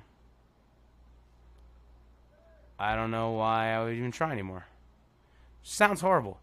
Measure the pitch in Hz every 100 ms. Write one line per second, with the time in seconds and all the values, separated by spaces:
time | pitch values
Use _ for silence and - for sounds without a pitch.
0 | - - - - - _ - - - -
1 | - - - - - - - - - -
2 | - - - - - - - - 104 110
3 | 113 113 113 113 110 113 113 113 113 117
4 | 123 - 160 123 95 92 - - - -
5 | - _ _ - - - - - 208 170
6 | 180 175 104 92